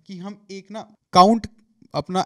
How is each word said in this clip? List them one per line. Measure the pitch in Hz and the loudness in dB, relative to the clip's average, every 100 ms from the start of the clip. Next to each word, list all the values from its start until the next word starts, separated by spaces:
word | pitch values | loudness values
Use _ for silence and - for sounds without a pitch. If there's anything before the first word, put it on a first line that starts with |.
| - | -20
कि | 185 | -16
हम | 190 208 - | -16 -16 -18
एक | 190 185 | -20 -16
ना | 214 220 _ _ | -18 -18 _ _
काउंट | 185 190 226 - _ _ _ _ | 4 6 4 -4 _ _ _ _
अपना | 147 147 185 | -10 -6 -4